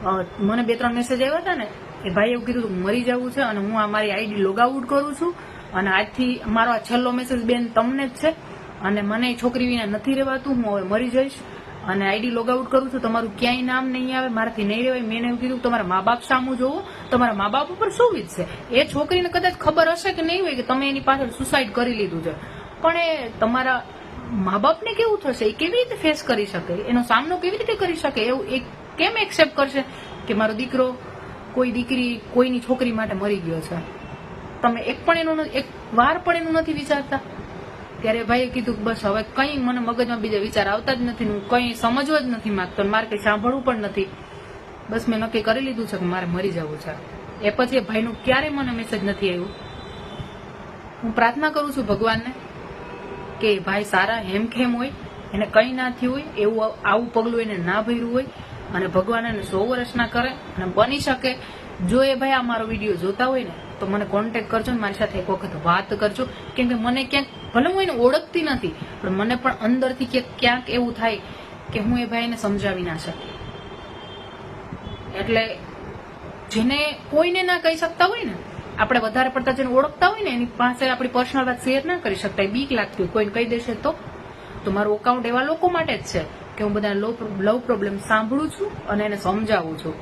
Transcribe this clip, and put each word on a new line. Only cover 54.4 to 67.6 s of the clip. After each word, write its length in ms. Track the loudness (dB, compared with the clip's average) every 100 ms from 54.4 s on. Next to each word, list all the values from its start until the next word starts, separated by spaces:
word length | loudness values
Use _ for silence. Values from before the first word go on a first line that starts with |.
| 0 0 0 0
હોય, 160 | -4 -6 -14 -14 -6
એને 120 | -2 4
કંઈ 260 | 4 4
ના 180 | 0 -2
થયું 240 | 0 -2
હોય, 100 | -2 -6 2
એવું 280 | 2 2 0 0 2
આવું 280 | 2 4
પગલું 280 | 0 2 0
એને 160 | -2 -2
ના 240 | 0 0
ભર્યું 320 | 2 0 0
હોય 120 | 0 -2 -10 -14 -14 -6
અને 140 | -2 2
ભગવાન 380 | 2 2 0 0
એને 160 | -4
સો 240 | -2 0 2
વર્ષના 420 | 0 -2 0 0
કરે. 220 | 2 0
અને 360 | -4 -10 -6 -2
બની 340 | 4 4 4
શકે 360 | 0 2 0 -2 -8 -14 -14 -4 2
જો 140 | 4
એ 120 | 6 4
ભાઈ 160 | 4
આ 100 | 2
મારો 240 | 2 -2 -2
વીડિયો 280 | -2 0
જોતા 320 | 0 0 0 2
હોય 180 | 2
ને 80 | -2 -10 -14 -8
તો 80 | -2
મને 180 | -2 0
કોન્ટેક્ટ 440 | 0 0 -2 0
કરજો 220 | -2 0
ને 80 | -2
મારી 140 | -2
સાથે 260 | -2 -2 -2
એક 100 | -2
વખત 360 | -2 -2 -2 2
વાત 280 | 2 2
કરજો, 320 | 0 0 0 -4 -6 -10 0
કેમ 140 | 2
કે 60 | 2
મને 280 | 2 0
ક્યાંક, 240 | 2 0 0 -10 0
ભલે 180 | 2